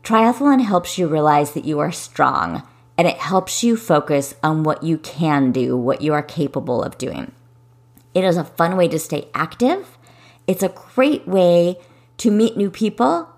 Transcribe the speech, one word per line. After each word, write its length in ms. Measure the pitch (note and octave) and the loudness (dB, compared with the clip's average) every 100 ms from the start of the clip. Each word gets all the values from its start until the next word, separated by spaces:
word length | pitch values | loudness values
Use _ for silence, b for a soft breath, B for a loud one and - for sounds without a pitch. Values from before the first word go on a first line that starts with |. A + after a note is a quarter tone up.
Triathlon 600 | - A3 A3+ B3 C#4+ C4 | 2 4 4 4 4 4
helps 340 | A3+ F#3 F3 - | 4 0 -2 -2
you 80 | E3+ | 0
realize 460 | D#3 D3+ D3 D3 | 2 4 4 2
that 120 | D#3 | -4
you 140 | - D3 | -4 -2
are 140 | D#3+ | -4
strong, 720 | E3+ - - C3+ C3 F2 E2 b b b - | -6 -12 0 0 2 -4 -6 b b b -2
and 80 | E3+ | -2
it 120 | - | -2
helps 440 | - F#3 F#3 - | -2 -2 -2 -2
you 140 | A#3 A3+ | 0 -2
focus 580 | - D3+ C#3+ C#3+ C#3 - | 0 0 2 -2 -2 -4
on 220 | D#3 D#3 | -2 0
what 180 | D#3 - | 0 -2
you 160 | D#3+ D#3+ | -2 -4
can 540 | - - D#3+ C#3+ C3 | -4 -4 0 2 2
do, 240 | B2+ B2+ B2+ | 0 0 0
what 260 | B2 C3+ | -2 -2
you 100 | D3 | 0
are 120 | D3 | -2
capable 580 | D3 - C#3 - C3+ A#2+ | -4 -6 -4 -4 -4 -4
of 160 | - - | -4 -8
doing. 320 | B2+ - - _ _ _ _ _ _ _ _ | -10 -8 -12 _ _ _ _ _ _ _ _
It 120 | F3+ | -2
is 120 | F#3 F3 | 0 0
a 60 | |
fun 340 | D3+ - E3+ F#3 | -4 -2 0 2
way 120 | E3+ | 0
to 100 | D#3+ | 0
stay 300 | - D3 - | -4 -8 -6
active. 640 | - E3 - B3 F#4+ F#4 _ b b b b - | -8 -8 -2 0 0 -6 _ b b b b -6
It's 160 | F#3+ | -2
a 100 | F#3+ - - | -4 -6 -8
great 340 | - C#4 D4+ - | 0 0 0 0
way 500 | F#3+ F3 F3 F3 F3+ b b b - | 2 4 4 2 -2 b b b -4
to 160 | A3+ | 0
meet 240 | G#3 A3+ - | 2 2 0
new 120 | G3+ | -4
people 600 | - A3 G#3+ B3 E4+ E4 | -2 -4 0 0 0 -6